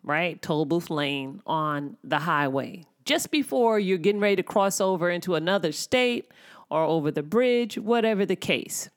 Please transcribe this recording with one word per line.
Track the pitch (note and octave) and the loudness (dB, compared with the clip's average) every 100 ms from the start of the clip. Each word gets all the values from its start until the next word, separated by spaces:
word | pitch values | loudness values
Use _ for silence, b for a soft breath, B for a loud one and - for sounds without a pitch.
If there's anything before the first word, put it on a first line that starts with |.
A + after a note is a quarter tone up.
right? | - D3+ F3 - | -2 0 0 -4
Toll | - D#3 | -2 -2
booth | D3+ E3+ E3+ | 0 -2 -2
lane | D#3 C#3+ C#3 C3+ G3 - | -4 -2 -4 -8 -10 -6
on | D#3 D3+ D3 C#3+ - | -4 -2 -4 -6 -12
the | C3+ D3+ | -4 -2
highway, | D#3+ D3+ C#3+ C3+ A#2+ - - _ | 0 0 2 -2 -6 -12 -20 _
just | - D#4 - | -2 -2 0
before | D4+ C4+ C4+ A#3 A3 | -2 0 2 4 2
you're | F#3+ F#3 | 2 2
getting | F3 G#3 | 2 2
ready | G#3 G3 | 2 2
to | |
cross | F3+ G#3+ G3 - | 2 2 2 2
over | F#3+ F#3 F3 | 0 0 0
into | F3 F#3 | -2 0
another | D#3+ D#3+ G3 E3 | 0 2 2 0
state | D3+ - B3+ B3 A#3+ - B B B B | -4 -2 2 2 0 -6 B B B B
or | D#3 | 0
over | D#3 E3 D3 | 2 2 0
the | C#3+ | -2
bridge, | D3 G#3+ B3+ A#3+ A#3 A#3 | -2 2 2 2 0 -4
whatever | G#3+ A#3 A3 G3+ | 0 2 2 2
the | G3 F#3 | 0 -2
case. | - D3 - - - | 0 -2 -2 -10 -12